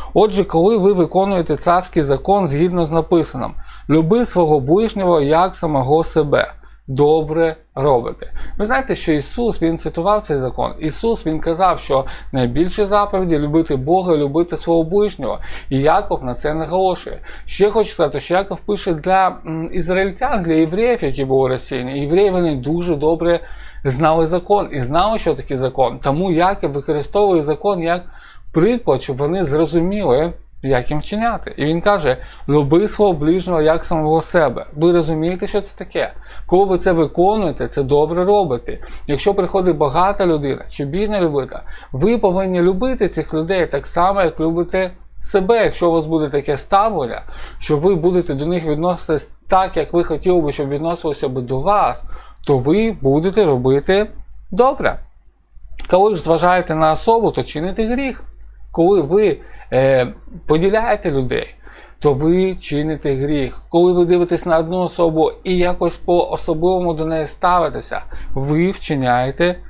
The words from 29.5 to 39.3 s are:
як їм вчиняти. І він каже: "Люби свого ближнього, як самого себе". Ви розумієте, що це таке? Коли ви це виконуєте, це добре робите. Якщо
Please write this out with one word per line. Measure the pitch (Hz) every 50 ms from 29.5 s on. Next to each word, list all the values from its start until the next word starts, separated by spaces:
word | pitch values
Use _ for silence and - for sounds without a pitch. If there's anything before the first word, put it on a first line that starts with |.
| 143 156 165 151 170 170 165 185 202 208 190 139 120 143 160 170 170 - - - - - -
як | 135 135 123 123 -
їм | 147 151
вчиняти. | - - 208 214 226 240 214 - - - -
І | - -
він | 156 165 -
каже: | - 208 202 185 151 127 131 127 - - - - - -
"Люби | 143 151 143 135 160 175 214
свого | 208 - - 208 196 170
ближнього, | 143 147 156 175 190 170 185 214 156
як | 151 156 160 165 -
самого | - 175 156 156 151 160 165
себе". | - - - 175 151 131 117 - - - -
Ви | 147 160 175
розумієте, | 175 175 156 156 165 156 160 175 185 180 208
що | 185 - 202
це | 196 - -
таке? | - 180 - - 165 120 - - - - - - - -
Коли | - 175 185 202
ви | 196 185
це | 180 - 196
виконуєте, | 175 165 156 139 - 170 175 196 214 220 190 156 123 - 127
це | - - 143 139
добре | 127 143 147 156 156 170 180 180
робите. | 196 208 208 185 147 123 117 - - 107 - - - - - -
Якщо | - 147 135 - 202